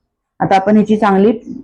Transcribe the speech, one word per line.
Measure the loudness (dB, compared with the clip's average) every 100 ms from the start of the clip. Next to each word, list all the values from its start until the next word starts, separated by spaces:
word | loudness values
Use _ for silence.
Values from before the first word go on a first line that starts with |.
| _ _ _ -8
आता | -2 0
आपण | 2 0
ह्याची | 2 0
चांगली, | 0 2 0 0 -8 -16